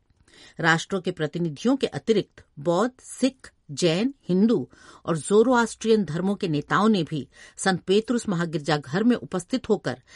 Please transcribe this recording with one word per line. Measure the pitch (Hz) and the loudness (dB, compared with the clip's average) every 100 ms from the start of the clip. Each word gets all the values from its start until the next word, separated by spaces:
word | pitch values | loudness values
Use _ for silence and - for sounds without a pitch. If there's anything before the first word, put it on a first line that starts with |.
| _ _ _ - - - | _ _ _ -20 -20 -2
राष्ट्रों | 165 165 - 190 | 2 2 0 -6
के | 180 | -4
प्रतिनिधियों | 175 151 165 170 139 233 269 | -4 -4 -2 -4 -2 0 0
के | - | -2
अतिरिक्त | 143 - 208 - - - - | -6 -2 -2 -2 -10 -20 -8
बौद्ध, | 151 175 247 - | -2 0 0 -4
सिख, | - - 262 - - _ - | -18 -2 -2 -4 -20 _ -14
जैन, | 139 175 170 247 - - | -2 0 2 -2 -6 -2
हिंदू | 180 226 208 123 - - - - | 2 4 2 -2 -14 -20 -14 -6
और | 165 | -4
ज़ोरोआस्ट्रियन | - 202 233 247 226 - 220 220 | 2 4 4 4 0 -2 2 2
धर्मों | 165 156 190 202 | 2 -2 -4 -2
के | 185 | -2
नेताओं | 147 - 151 214 | -2 0 2 4
ने | 208 | 2
भी | - 156 - - - - | 0 -6 -10 -16 -20 -4
संत | 196 180 | -2 -2
पेत्रुस | - 202 220 240 - | 2 0 2 -2 -2
महागिरजा | 170 170 160 143 151 | -4 -2 -4 -2 -2
घर | - 185 | -2 0
में | 226 240 | 2 2
उपस्थित | - 180 - 262 - | -2 -8 -4 -6 -2
होकर | 202 147 120 _ | -2 -2 -8 _